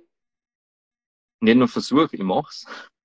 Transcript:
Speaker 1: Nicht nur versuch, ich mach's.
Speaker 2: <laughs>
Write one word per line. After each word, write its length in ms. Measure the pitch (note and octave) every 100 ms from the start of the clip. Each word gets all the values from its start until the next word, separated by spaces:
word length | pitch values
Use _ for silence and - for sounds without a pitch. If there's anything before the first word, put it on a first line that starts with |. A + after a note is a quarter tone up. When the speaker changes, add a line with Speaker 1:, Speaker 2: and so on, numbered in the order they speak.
| _ _ _ _ _ _ _ _ _ _ _ _ _ -
Speaker 1:
Nicht 160 | A2 A#2+
nur 100 | A#2+
versuch, 400 | A#2 - C3+ D#3+
ich 100 | -
mach's. 420 | F#2+ B2 D#3+ - -
Speaker 2:
<laughs> 40 | - - _